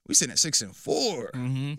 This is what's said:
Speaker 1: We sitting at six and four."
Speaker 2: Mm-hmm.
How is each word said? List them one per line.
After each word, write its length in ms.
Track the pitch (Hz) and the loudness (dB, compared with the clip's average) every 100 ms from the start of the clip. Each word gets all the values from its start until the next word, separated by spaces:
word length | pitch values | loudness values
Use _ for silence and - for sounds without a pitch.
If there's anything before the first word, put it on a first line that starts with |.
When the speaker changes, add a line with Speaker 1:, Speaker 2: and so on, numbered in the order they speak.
| - | 2
Speaker 1:
We 80 | - | 2
sitting 160 | 139 | 4
at 80 | - | 2
six 220 | 160 - | 2 0
and 120 | 101 | -2
four." 560 | - - 220 254 151 107 | -8 -2 0 0 -2 -6
Speaker 2:
Mm-hmm. 400 | 131 127 131 143 | -6 -4 -2 -4